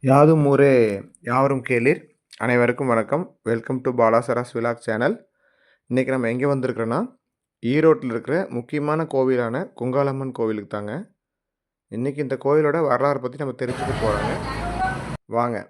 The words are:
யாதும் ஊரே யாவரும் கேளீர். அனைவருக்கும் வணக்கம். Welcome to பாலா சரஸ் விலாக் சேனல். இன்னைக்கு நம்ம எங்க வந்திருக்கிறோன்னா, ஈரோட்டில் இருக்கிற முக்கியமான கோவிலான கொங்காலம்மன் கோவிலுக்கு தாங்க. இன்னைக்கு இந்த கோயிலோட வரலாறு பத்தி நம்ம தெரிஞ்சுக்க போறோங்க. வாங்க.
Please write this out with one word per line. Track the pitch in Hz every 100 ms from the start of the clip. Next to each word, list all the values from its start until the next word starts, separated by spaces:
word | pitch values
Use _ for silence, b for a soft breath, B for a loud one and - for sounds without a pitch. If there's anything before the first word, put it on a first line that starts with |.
யாதும் | 131 135 151 160 143
ஊரே | 139 139 131 110 98 - _
யாவரும் | - 127 135 135
கேளீர். | 123 123 123 143 - _ _ -
அனைவருக்கும் | 113 123 120 123 139
வணக்கம். | 113 107 139 - _
Welcome | - 117 113 131
to | 131
பாலா | 123 113 117
சரஸ் | 123 120 123
விலாக் | 117 117 117
சேனல். | - 107 131 233 _ _ _ _ _ _ _
இன்னைக்கு | 123 131
நம்ம | 131 117
எங்க | 123 143
வந்திருக்கிறோன்னா, | 139 127 113 113 123 247 _ _ _ _ _
ஈரோட்டில் | 113 139 160 147 123
இருக்கிற | 113 - 156 190
முக்கியமான | 120 120 147 147 156 160
கோவிலான | 135 131 127 120 123 190 -
கொங்காலம்மன் | 120 131 143 135 135
கோவிலுக்கு | 127 113 107 101
தாங்க. | 107 104 127 220 _ _ _ _ _ _ _ _
இன்னைக்கு | 107 127 143
இந்த | 139 127
கோயிலோட | 135 147 151 156
வரலாறு | 156 120 139 139
பத்தி | 123 131
நம்ம | 143 127
தெரிஞ்சுக்க | 127 123 - -
போறோங்க. | 113 104 110 113 - - - - - - - - _
வாங்க. | 113 120 110 87